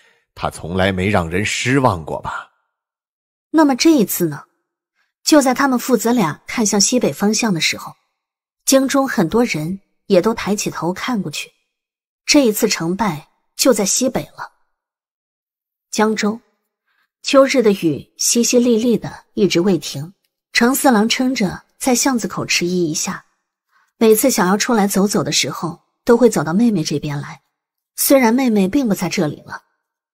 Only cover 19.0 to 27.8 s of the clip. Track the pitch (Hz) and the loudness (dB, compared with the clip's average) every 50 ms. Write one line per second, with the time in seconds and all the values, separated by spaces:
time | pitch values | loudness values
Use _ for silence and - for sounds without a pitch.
19 | - - - - _ _ - 220 208 170 - 170 175 208 185 151 - - - 139 | -2 -8 -14 -16 _ _ -2 0 0 2 2 2 2 2 0 0 -2 -6 -10 -10
20 | 147 175 - _ _ _ _ _ _ _ - - 233 240 277 277 - 277 240 202 | -12 -14 -16 _ _ _ _ _ _ _ -2 0 0 0 0 2 2 2 4 4
21 | 214 226 - - 262 254 262 240 208 170 151 - _ _ _ - - 269 247 240 | 2 0 0 -2 -2 -2 0 -2 -2 -4 -4 -8 _ _ _ -6 -2 0 0 0
22 | - 294 254 226 202 - - - 117 - - - 175 175 180 180 175 151 160 - | 0 0 0 -2 -4 -6 -8 -8 -6 -4 -2 -2 -2 -2 0 0 0 0 -2 -4
23 | - 190 175 - _ _ _ _ _ _ _ _ _ _ _ _ _ _ _ - | -6 -8 -8 -10 _ _ _ _ _ _ _ _ _ _ _ _ _ _ _ 2
24 | 233 220 220 214 - 262 247 - 180 180 196 202 - - 240 220 190 208 - 190 | 4 4 4 4 4 0 0 2 0 2 0 0 0 0 0 0 0 0 0 0
25 | 190 208 202 190 135 139 151 - - 131 - - - 156 - - _ _ _ _ | 0 0 0 -2 -2 -2 -2 -2 -2 -4 -6 -8 -8 -8 -10 -10 _ _ _ _
26 | - - 233 233 254 220 - 175 143 156 165 202 240 233 208 165 151 - 160 143 | 2 2 4 6 4 4 2 2 -2 0 0 2 2 2 2 0 -2 -2 -4 -4
27 | 151 151 143 143 139 147 156 - _ _ _ _ _ _ _ _ | -4 -6 -8 -8 -10 -12 -16 -20 _ _ _ _ _ _ _ _